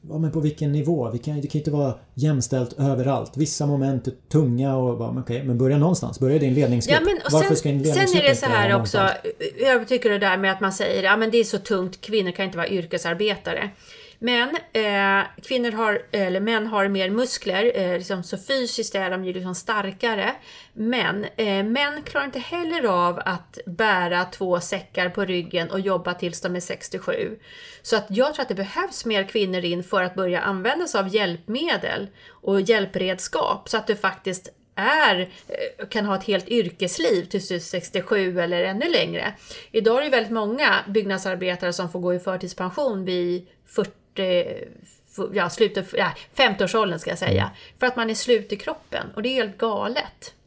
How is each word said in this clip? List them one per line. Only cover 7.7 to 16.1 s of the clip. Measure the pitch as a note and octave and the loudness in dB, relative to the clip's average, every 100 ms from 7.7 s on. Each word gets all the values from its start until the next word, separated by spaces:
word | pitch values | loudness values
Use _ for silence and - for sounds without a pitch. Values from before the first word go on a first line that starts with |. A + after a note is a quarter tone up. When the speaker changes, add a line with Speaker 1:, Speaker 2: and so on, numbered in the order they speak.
| C#3 C#3+ | 0 2
Speaker 2:
sen | |
är | D3+ | 4
Speaker 1:
ledningsgrupp | F#4+ F4 C#4+ | 4 6 4
Speaker 2:
det | C4+ | 4
så | C4+ | 2
Speaker 1:
inte | A3 | 2
Speaker 2:
här | G3+ | 4
Speaker 1:
ha | G3+ | 4
Speaker 2:
också, | - G#3 | 2 2
Speaker 1:
mångfald?" | F#3+ - - - - - | 2 2 -6 -6 -8 0
Speaker 2:
jag | C4 B3+ A3 | 4 4 4
tycker | B3+ A#3 | 2 2
det | G3+ | 2
där | G3 F#3 | 2 2
med | F#3+ | 2
att | F#3+ | 2
man | G3 | 0
säger, | F#3+ G3+ G3 | 0 0 2
"Ja, | F#3+ G#3+ | 4 4
men | A3+ | 4
det | A#3 | 4
är | |
så | A3 G3+ | 2 0
tungt, | - G3+ F#3 F#3 | 0 -2 -2 -6
kvinnor | - G#3+ F#3 | -4 -2 0
kan | F3 F#3+ | -2 -4
inte | E3+ | -2
vara | E3+ | -2
yrkesarbetare." | F#3+ E3 F3 E3+ E3+ G#3+ G3 - E3+ G3 - - - - - | -2 -2 -4 -4 -2 -2 -2 -4 -6 -6 -10 -20 -20 -20 -8
Men, | A#3 A#3+ B3 D4+ - | -2 0 0 -2 -4
eh, | A3+ G#3+ G3+ G3 G3 - - | -2 0 2 4 4 0 -8
kvinnor | - B3+ A#3+ | -4 -2 0
har, | G#3+ A3+ G3+ - | 0 0 0 -2